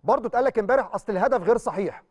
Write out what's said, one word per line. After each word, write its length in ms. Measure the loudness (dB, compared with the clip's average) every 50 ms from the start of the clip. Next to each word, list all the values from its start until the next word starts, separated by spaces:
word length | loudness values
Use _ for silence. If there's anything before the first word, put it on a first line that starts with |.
| 2
برضه 240 | 2 0 2 0
اتقال 180 | -2 0 0 0
لك 140 | 2 0 0
امبارح 360 | 0 2 2 0 0 -2 -8
اصل 160 | -8 -6 -4
الهدف 300 | -2 0 2 2 0 0
غير 160 | 2 2 0
صحيح. 460 | 2 0 -4 -6 -4 -6 -6 -6 -10 _ _